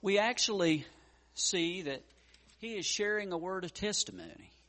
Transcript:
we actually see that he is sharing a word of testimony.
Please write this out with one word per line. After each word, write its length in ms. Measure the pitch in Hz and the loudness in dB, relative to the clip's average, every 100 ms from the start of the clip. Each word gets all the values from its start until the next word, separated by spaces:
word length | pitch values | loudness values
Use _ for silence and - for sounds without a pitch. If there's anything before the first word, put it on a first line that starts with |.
we 160 | 202 202 | 4 4
actually 640 | 214 240 - 202 170 156 - - - _ _ - | 4 2 0 4 4 4 0 -18 -20 _ _ -4
see 440 | - 185 170 180 | 0 2 0 0
that 200 | 156 135 - _ _ - _ _ | -4 -6 -10 _ _ -20 _ _
he 160 | 226 | -8
is 120 | 214 - | -4 -2
sharing 460 | - 208 208 202 | 0 2 0 0
a 60 | 175 | -4
word 260 | 175 190 | -2 -4
of 80 | 180 | -4
testimony. 800 | - 208 202 - 92 165 - - - | -4 -2 0 -2 -6 -16 -18 -20 -20